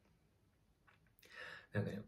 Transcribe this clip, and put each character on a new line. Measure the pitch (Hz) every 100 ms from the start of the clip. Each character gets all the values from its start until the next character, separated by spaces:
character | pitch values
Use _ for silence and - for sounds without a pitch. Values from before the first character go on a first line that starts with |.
| - - - - - - - - - - - - - - - - -
な | 107
ん |
か | 107
ね、 | 98